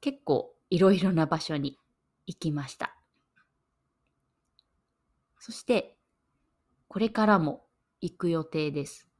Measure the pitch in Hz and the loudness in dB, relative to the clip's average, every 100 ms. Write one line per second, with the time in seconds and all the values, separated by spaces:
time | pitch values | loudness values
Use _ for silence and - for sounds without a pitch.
0 | - 277 - 139 - _ _ 180 190 196 | -6 -6 -2 0 -2 _ _ 4 6 6
1 | 185 170 156 160 - 151 139 - _ _ | 2 2 2 -2 -4 -4 -6 -8 _ _
2 | _ _ - 170 165 147 135 - - - | _ _ -16 -8 -6 -6 -8 -10 -12 -12
3 | _ _ _ _ _ _ _ _ _ _ | _ _ _ _ _ _ _ _ _ _
4 | _ _ _ _ _ _ _ _ _ _ | _ _ _ _ _ _ _ _ _ _
5 | _ _ _ _ - - - 226 - _ | _ _ _ _ -18 -18 -2 0 0 _
6 | _ _ _ _ _ _ _ _ _ 196 | _ _ _ _ _ _ _ _ _ -4
7 | 220 220 214 202 156 - _ _ _ _ | -2 2 4 4 2 -4 _ _ _ _
8 | 180 - 175 165 160 160 151 143 143 - | -10 -4 -2 -2 -2 -2 -2 -4 -8 -12
9 | _ _ | _ _